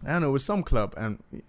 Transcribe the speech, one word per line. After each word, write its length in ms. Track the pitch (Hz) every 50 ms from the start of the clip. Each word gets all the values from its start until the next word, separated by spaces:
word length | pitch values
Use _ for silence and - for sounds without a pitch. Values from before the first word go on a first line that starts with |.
| -
I 80 | - 147
don't 100 | 175 160
know, 60 | 143
it 40 | 135
was 120 | 139 -
some 180 | - 208 196 160
club, 320 | - 127 117 104 95 -
and 240 | - 110 110 107 - - - - - -